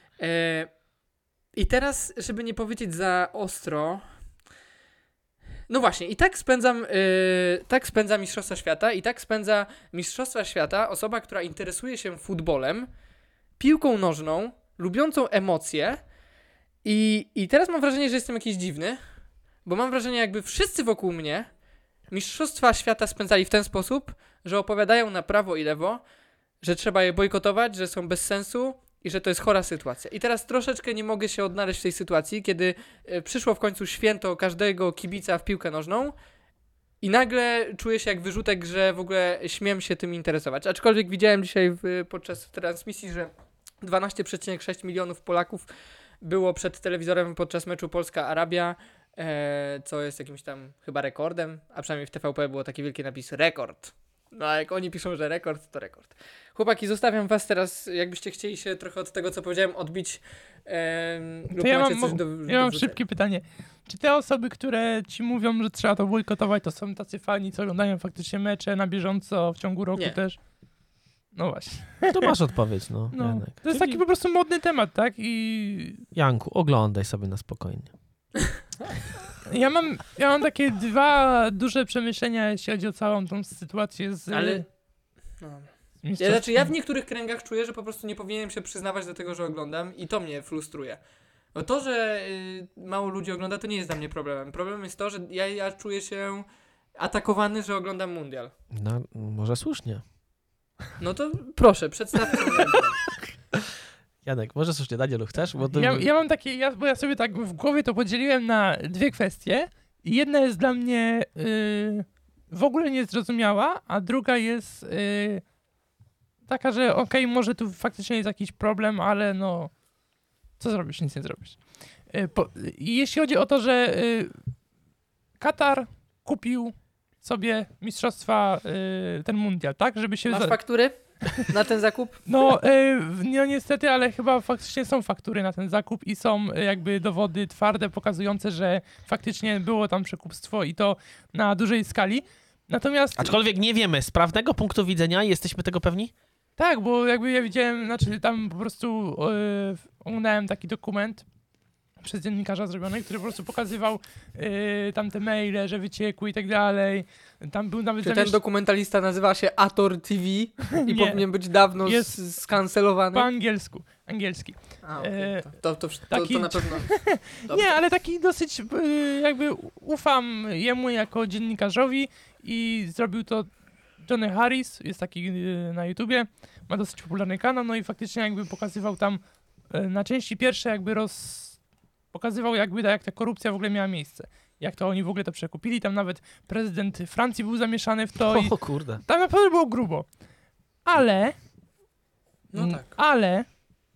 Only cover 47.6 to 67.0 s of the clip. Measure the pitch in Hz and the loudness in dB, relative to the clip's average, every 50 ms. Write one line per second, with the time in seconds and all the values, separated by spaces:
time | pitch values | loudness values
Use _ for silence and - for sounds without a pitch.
47.6 | 170 180 175 170 175 165 - 175 165 - - 170 147 127 156 160 170 165 175 175 | -6 -6 -8 -8 -8 -6 -4 -4 -4 -4 -4 -4 -2 -2 -2 -2 -2 0 0 0
48.6 | 175 175 175 - - - _ _ _ _ _ - 165 160 151 147 147 143 143 143 | 0 -2 -4 -8 -14 -20 _ _ _ _ _ -10 -6 -6 -4 -4 -4 -4 -4 -4
49.6 | 143 143 143 139 135 - 151 147 147 143 143 - 147 139 143 139 - 147 139 139 | -4 -6 -8 -8 -8 -8 -6 -6 -6 -6 -8 -10 -14 -14 -16 -16 -14 -14 -14 -14
50.6 | 135 135 - _ _ - 135 143 139 135 - - 151 165 170 170 165 160 160 156 | -16 -20 -20 _ _ -6 -4 -4 -4 -4 -4 -4 -4 -4 -2 -4 -6 -6 -8 -14
51.6 | - _ - 156 147 - 156 147 143 - - 151 - 147 139 151 147 139 135 139 | -20 _ -14 -12 -8 -8 -6 -8 -8 -10 -8 -6 -4 -4 -2 -2 -2 -2 -4 -6
52.6 | 131 - 131 - 143 147 131 - 139 135 123 131 127 - 143 139 156 165 165 - | -8 -8 -8 -8 -8 -8 -8 -8 -10 -10 -10 -12 -12 -8 0 2 2 2 2 -2
53.6 | 123 107 - _ - - - _ _ _ _ _ _ _ - 226 156 151 156 156 | -6 -10 -10 _ -20 -20 -20 _ _ _ _ _ _ _ -10 -6 -2 -2 0 0
54.6 | 156 - 180 185 185 180 180 170 - 185 175 147 156 147 165 175 - 165 156 156 | -2 -2 -4 -4 -4 -6 -8 -8 -8 -6 -4 -4 -4 -4 -4 -4 -4 -6 -8 -8
55.6 | - _ - 143 - 95 - - _ _ _ - - - - - - _ _ - | -10 _ -14 -14 -14 -16 -18 -20 _ _ _ -20 -20 -20 -20 -20 -20 _ _ 0
56.6 | 220 220 220 220 214 202 214 202 - 233 208 214 202 185 214 208 - - 208 180 | 2 2 2 2 0 -2 0 2 2 2 2 2 2 2 0 0 2 2 0 0
57.6 | 190 180 - - - 202 175 175 175 180 180 - - 202 - - - 208 208 - | 0 -2 -4 -10 -10 -6 -4 -2 -2 -4 -6 -10 -10 -12 -10 -8 -8 -8 -8 -8
58.6 | - 202 185 185 - 180 - 190 180 - - 196 175 185 180 190 175 180 180 185 | -8 -8 -8 -8 -10 -10 -10 -10 -10 -8 -6 -6 -4 -4 -6 -6 -6 -4 0 0
59.6 | 190 185 175 - 175 156 165 190 180 - - - - - - - - - - - | 0 0 0 -4 -10 -8 -8 -8 -8 -8 -10 -12 -16 -20 -20 -20 -20 -20 -20 -20
60.6 | _ - 185 170 165 160 165 165 165 165 170 165 165 165 165 165 - - 180 180 | _ -6 -4 -4 -2 -2 -2 -4 -4 -4 -6 -8 -8 -10 -12 -12 -12 -8 -4 0
61.6 | 175 254 262 262 269 269 247 233 254 247 165 170 175 156 156 160 156 147 247 254 | 2 4 4 4 4 2 2 0 0 0 0 -2 -2 -4 -4 -6 -2 0 2 4
62.6 | 254 247 196 - - - - - 226 - 214 - 196 208 196 175 - - - - | 4 2 2 0 -2 -2 -2 -4 -6 -2 0 0 0 0 0 -2 -6 -10 -18 -20
63.6 | - - _ _ _ - - - - 294 285 294 - - 277 254 233 254 - - | -20 -20 _ _ _ -18 -6 0 2 4 4 4 4 2 0 0 0 -4 -6 -6
64.6 | - 269 240 226 226 226 226 220 214 - - - 233 233 247 233 214 233 226 226 | -4 -2 0 0 2 0 0 -2 -4 -6 -8 -4 -2 -2 0 2 2 2 2 2
65.6 | 226 220 - - - 220 208 202 202 190 208 226 214 - 208 - 220 196 208 202 | 0 -2 -2 0 2 2 2 2 2 2 2 0 0 0 0 0 2 2 2 2
66.6 | - 165 - - 208 202 196 - | 0 -2 -6 -6 -8 -8 -8 -10